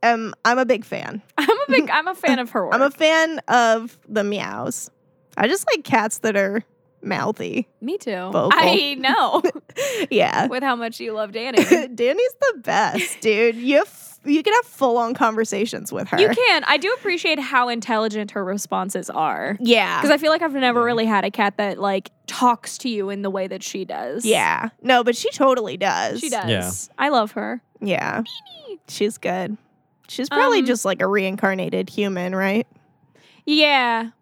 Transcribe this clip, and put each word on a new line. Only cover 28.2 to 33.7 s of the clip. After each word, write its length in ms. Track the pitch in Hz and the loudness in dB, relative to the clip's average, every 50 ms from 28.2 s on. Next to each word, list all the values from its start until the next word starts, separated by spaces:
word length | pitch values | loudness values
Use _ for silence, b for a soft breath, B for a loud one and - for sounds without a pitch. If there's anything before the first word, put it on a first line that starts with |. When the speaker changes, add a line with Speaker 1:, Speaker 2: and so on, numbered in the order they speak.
| 233 - 1017 960 855 784 719 659 622 523 | -4 -6 -8 -18 -18 -20 -20 -20 -16 -16
Speaker 2:
Mimi. 120 | 403 330 _ - | -16 -16 _ -16
Speaker 1:
She's 300 | - - 208 208 233 - | -6 -4 -4 -4 -4 -4
good. 400 | - 190 180 185 185 185 214 - _ _ _ _ _ _ _ _ _ _ | -6 -6 -4 -4 -6 -6 -8 -10 _ _ _ _ _ _ _ _ _ _
She's 220 | - - 370 - | -8 -8 -6 -2
probably 300 | 381 381 494 539 480 403 | 2 2 4 4 4 2
Speaker 2:
Um, 60 | 262 | 2
Speaker 1:
just, 200 | 240 247 220 - | 2 0 0 0
like, 160 | 196 190 180 | -2 -2 0
a 60 | 185 190 | 0 0
reincarnated 840 | 196 208 190 190 185 196 - 196 190 185 185 170 - 185 190 185 | 2 0 0 0 -4 0 0 0 0 0 -4 -2 -2 -4 -4 -4
human, 440 | - - 202 202 196 180 175 180 185 | -4 -2 -2 -2 -2 -2 -4 -4 -2
right? 320 | 190 190 196 196 220 - _ _ _ _ _ _ _ _ _ b b b b b b b | -2 0 0 0 0 -2 _ _ _ _ _ _ _ _ _ b b b b b b b
Speaker 2:
Yeah. 640 | - 302 302 302 294 | 0 4 4 6 6